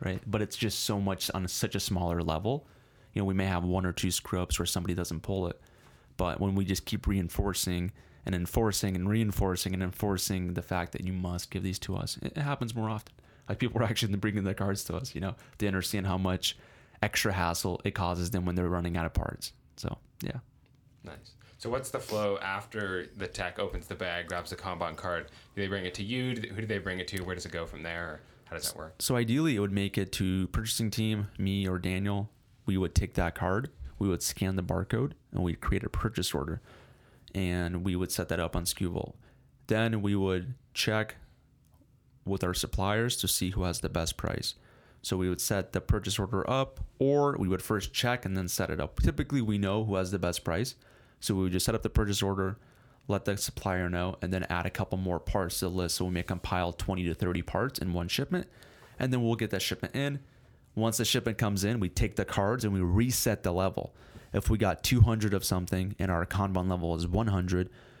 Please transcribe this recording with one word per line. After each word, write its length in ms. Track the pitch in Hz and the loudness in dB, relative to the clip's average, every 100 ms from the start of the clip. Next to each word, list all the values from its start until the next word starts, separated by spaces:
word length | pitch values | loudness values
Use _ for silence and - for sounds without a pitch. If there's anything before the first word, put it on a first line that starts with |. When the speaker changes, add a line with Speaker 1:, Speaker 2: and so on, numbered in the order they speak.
Speaker 1:
right? 200 | 90 92 - | -4 -4 -2
But 160 | 104 | 0
it's 140 | 104 - | 0 0
just 240 | 113 - | -2 0
so 200 | - 104 | 0 0
much 300 | 98 95 - | 0 0 -2
on 140 | 95 90 | -2 -2
such 260 | - - | 0 -2
a 60 | 98 | 0
smaller 420 | - 92 87 85 | 0 0 2 2
level. 440 | 80 78 104 143 - - - - - | 0 0 0 -2 -6 -20 -20 -20 -8
You 80 | 107 | -2
know, 40 | 98 | 0
we 80 | |
may 120 | 95 95 | 2 2
have 180 | 87 | 2
one 220 | 90 90 92 | 2 2 0
or 60 | |
two 180 | 82 90 | 0 0
screw-ups 480 | - - 92 90 - | -2 -2 -2 0 0
where 80 | 87 | 0
somebody 260 | 92 87 | -2 -2
doesn't 260 | 90 87 82 | -2 -2 -4
pull 260 | - 95 90 | -2 -2 -2
it. 120 | - - - - - - - | -6 -14 -20 -20 -20 -12 -2
But 220 | 90 - | -2 2
when 140 | 98 | 2
we 120 | 98 95 | 2 2
just 180 | 92 | 0
keep 220 | - 107 - | -2 -2 0
reinforcing 840 | 98 85 - 98 90 - 90 90 - - - - | 0 0 0 0 0 0 0 -2 -6 -20 -10 -2
and 80 | |
enforcing 600 | 90 87 - 110 95 101 92 | -2 2 2 2 2 0 0
and 120 | 92 | 2
reinforcing 640 | 110 107 95 95 90 95 | 2 2 2 0 0 -2
and 100 | 92 | -2
enforcing 680 | 92 - 104 95 - 95 90 | -2 0 0 0 0 -2 -2
the 80 | 90 | -4
fact 300 | - 92 87 | -2 -2 -2
that 120 | - | -4
you 100 | 92 | -4
must 360 | 92 90 87 - | -2 -2 -4 -4
give 120 | 95 | -4
these 160 | 95 95 | -4 -4
to 160 | - 95 | -4 -4
us, 220 | - - | -4 -6
it, 120 | - - | -6 -4
it 60 | |
happens 320 | 143 143 120 | -2 -2 -4
more 160 | 113 110 | -2 -4
often. 240 | 107 - - - - - | -4 -8 -20 -20 -14 -6
Like, 120 | 101 | -2
people 200 | 123 117 | 0 2
are 40 | |
actually 320 | 110 110 107 98 | 2 2 0 0
bringing 260 | 107 104 | 0 0
their 120 | 95 | 0
cards 280 | 98 98 101 | 0 0 -2
to 120 | - 85 | -2 -4
us, 180 | - | -4
you 60 | - | -4
know? 160 | 95 - - - | -6 -6 -12 -2
They 100 | 101 | 0
understand 400 | 95 87 104 95 | 0 0 0 0
how 100 | 92 | 2
much 380 | 95 92 - - - - - - | 2 2 0 -4 -14 -20 -12 -2
extra 320 | 104 - 110 | 0 2 0
hassle 480 | 90 85 85 95 87 | 2 0 0 0 0
it 80 | 98 | -2
causes 400 | - 87 87 87 | 0 0 0 0
them 120 | 92 | 0
when 120 | 90 87 | 0 2
they're 120 | 87 | 2
running 280 | 87 85 87 | 2 0 0
out 100 | 82 | 0
of 80 | |
parts. 380 | - - - - - - - | 0 -2 -6 -10 -12 -20 -10
So, 220 | - - - - | -8 -8 -14 -10
yeah. 180 | - 123 - - _ - - - | -8 -8 -12 -20 _ -20 -20 -20
Speaker 2:
Nice. 300 | 92 76 - - - - | -16 -16 -20 -20 -20 -10
So 120 | 113 | -4
what's 200 | 127 131 | -4 -4
the 100 | - | -6
flow 380 | - 107 104 98 | -2 0 2 0
after 680 | 95 98 107 110 98 92 78 - | -2 -4 -6 -6 -2 -4 -6 -8
the 120 | 92 | -8
tech 300 | - 90 - | -4 -4 -2
opens 260 | 101 92 - | -4 -4 -6
the 80 | |
bag, 320 | 90 92 87 85 | -6 -4 -4 -4
grabs 240 | 87 85 | -6 -6
the 60 | 87 | -8
Kanban 400 | 95 87 85 80 | -6 -4 -4 -4
card? 320 | 92 85 78 - - | -4 -4 -6 -16 -12
Do 80 | - | -4
they 60 | 98 | -2
bring 160 | 101 92 | -2 -4
it 80 | |
to 80 | - | -6
you? 320 | 101 127 127 | -4 -2 -2
Do 60 | 117 | -4
they, 60 | 107 | -6
who 120 | 98 | -6
do 40 | 110 | -4
they 120 | 101 | -2
bring 200 | 92 92 | -2 -4
it 80 | 90 | -4
to? 140 | 95 | -4
Where 140 | 90 87 | -4 -6
does 100 | - | -6
it 60 | |
go 140 | 85 82 | -6 -6
from 180 | 73 | -8
there? 200 | 82 85 | -6 -6
Or 160 | 85 76 - - - | -6 -10 -16 -20 -12
how 100 | 82 | -8
does 100 | - | -6
that 40 | - | -8
work? 180 | - - | -12 -6
Speaker 1:
So 160 | - | 0
ideally, 400 | 123 117 131 160 | 2 2 2 2
it 60 | 110 | 2
would 120 | 101 | 2
make 240 | 101 98 - | 0 0 0
it 140 | 95 | -2
to 360 | - 95 92 92 | -2 0 2 0
purchasing 420 | - 110 - 113 | -2 -2 -2 -2
team, 380 | 107 110 107 101 - | 0 0 0 -4 -2
me 300 | 95 98 95 | 0 2 2
or 100 | 92 | 0
Daniel. 500 | 92 92 101 101 104 _ - - - | 0 0 0 -2 -4 _ -20 -8 0
We 100 | 95 | 2
would 200 | 90 - | 4 2
take 180 | 98 | 0
that 220 | - 85 - | 0 -2 0
card. 340 | 87 98 143 - - - | 0 0 -2 -10 -12 -2
We 100 | 101 | 0
would 140 | 85 | 0
scan 320 | - - 95 95 | -2 -2 -2 0
the 60 | |
barcode, 500 | 90 90 95 113 139 - - | -2 -2 0 0 -2 -6 -8
and 120 | - | -2
we'd 160 | 90 80 | 0 0
create 240 | - 95 | 0 0
a 40 | - | 0
purchase 460 | - 113 98 92 | -2 -2 -2 -2
order. 260 | 71 71 82 - - - - - - - | -2 -2 -6 -10 -20 -20 -20 -20 -20 -8
And 520 | 98 92 87 87 87 | -2 0 0 0 0
we 100 | 95 | 0
would 160 | 90 90 | 0 0
set 180 | - 85 | -2 0
that 120 | 85 | 0
up 160 | 85 90 | 0 0
on 60 | |
S 120 | 87 | -2
K 120 | - 90 | -2 -2
U 40 | |
Vault. 240 | 87 - - - - - - - | -2 -6 -10 -20 -20 -20 -10 0
Then 340 | 110 113 110 | 2 2 2
we 140 | 101 101 | 2 2
would 380 | 95 92 98 127 - | 2 0 -2 -10 -10
check 420 | - - 107 107 - - - _ _ _ _ _ _ _ - | -2 0 2 0 -8 -20 -20 _ _ _ _ _ _ _ -10
with 180 | - 95 | -4 0
our 120 | 90 | 0
suppliers 640 | 90 - - 95 104 120 - | 0 -2 0 2 2 0 0
to 120 | 92 | 0
see 220 | - 92 | 0 0
who 120 | 98 | 0
has 180 | 90 82 | 0 -2
the 80 | - | -2
best 280 | 85 82 - | -2 -2 -2
price. 400 | - - - - - - - - | -4 -4 -6 -8 -16 -20 -20 -10
So 160 | - 92 | -4 0
we 120 | 92 | 0
would 120 | 87 | 0
set 320 | - 101 92 | 0 0 0
the 80 | 95 | -2
purchase 380 | - 110 95 98 | 0 0 0 -2
order 300 | 98 98 - | 0 0 0
up, 300 | 131 135 - - - | 0 -2 -6 -8 0
or 380 | 135 143 143 139 | 4 6 4 2
we 80 | 92 | 2
would 160 | 92 | 0
first 320 | - 107 - | 0 -2 -2
check 300 | - 123 123 | 0 0 0
and 120 | 95 95 | 0 -2
then 120 | 90 | -2
set 200 | - 92 | -2 -2
it 120 | 78 | 0
up. 200 | 73 - | -2 2
Typically, 400 | - 147 139 139 | 2 4 0 0
we 180 | 110 104 | 2 2
know 260 | 101 104 | 2 2
who 100 | 110 | 2
has 160 | 98 92 | 0 0
the 80 | 98 | 0
best 260 | 87 87 | 0 0
price. 300 | - 82 127 - - - - - | 0 0 0 -6 -18 -20 -20 -8
So 140 | - | 0
we 100 | 98 | 2
would 80 | 92 | 4
just 120 | 90 | 2
set 100 | - | 2
up 80 | 110 | 0
the 60 | 110 | 2
purchase 340 | - 104 98 | 4 4 2
order, 360 | 98 98 95 107 - - - - - | 2 2 0 -4 -12 -20 -20 -12 -2
let 160 | 98 | 0
the 120 | - 98 | 0 -2
supplier 520 | - - 101 92 90 | -2 -4 -2 0 0
know, 280 | 90 90 - | 0 -2 -2
and 120 | 90 | -2
then 120 | 92 - | -2 0
add 160 | 90 90 | -2 -2
a 40 | |
couple 280 | - - 95 | -2 -2 0
more 200 | 92 87 | 0 -2
parts 400 | - 101 87 - | 0 0 0 -2
to 60 | 92 | -2
the 40 | |
list. 240 | 90 87 - | 0 0 0
So 80 | 92 | 0
we 40 | |
may 120 | 87 | 0
compile 480 | 87 90 - 92 87 | -2 -4 -2 0 0
twenty 320 | - - 92 | -2 -4 -2
to 100 | 87 | -2
thirty 280 | 80 90 85 | 0 0 -2
parts 360 | - 92 131 - | -2 -2 -2 -2
in 140 | 92 | -2
one 160 | 87 87 | -2 0
shipment, 400 | - 135 180 - - - - - - | -2 0 -2 -4 -14 -20 -20 -14 -4
and 140 | 131 | 0
then 100 | 127 | 2
we'll 140 | 117 113 | 2 2
get 140 | 113 | 0
that 120 | 95 | 0
shipment 320 | - 90 - | -2 -4 -4
in. 240 | - 139 139 - - - - - | -2 -2 -4 -10 -20 -20 -20 -8
Once 240 | - 113 107 | 0 0 2
the 80 | 110 | 2
shipment 320 | 123 117 107 | 2 2 0
comes 260 | 107 101 | 2 2
in, 160 | 101 120 | 2 2
we 80 | 95 | 0
take 280 | - 104 - | 2 0 2
the 80 | 101 | 0
cards 380 | - 101 123 | 2 2 2
and 100 | 107 | 2
we 60 | 98 | 2
reset 640 | 90 98 123 117 120 104 | 4 4 4 2 2 2
the 80 | 95 | 2
level. 420 | 87 95 - - - - - - | 2 2 0 -6 -10 -20 -20 -2
If 160 | 101 - | 0 4
we 80 | 107 | 4
got 240 | 104 82 | 4 2
two 180 | - 123 | 4 8
hundred 320 | 117 113 104 | 10 8 4
of 100 | 98 | 2
something 500 | - 90 92 92 92 104 | 2 0 2 0 0 0
and 120 | 92 | 2
our 160 | 85 90 | 2 2
Kanban 420 | 95 98 92 92 | 2 2 2 2
level 260 | 90 85 | 2 2
is 120 | 82 87 | 2 2
one 220 | 92 113 | 2 2
hundred, 420 | 98 92 90 92 - - - | 2 2 2 0 -6 -20 -20